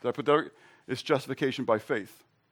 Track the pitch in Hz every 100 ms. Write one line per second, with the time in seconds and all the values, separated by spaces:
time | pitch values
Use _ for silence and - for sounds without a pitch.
0 | 123 - 117 147 - - - _ - 127
1 | - 139 135 135 135 127 120 110 - 120
2 | 95 - _ _ _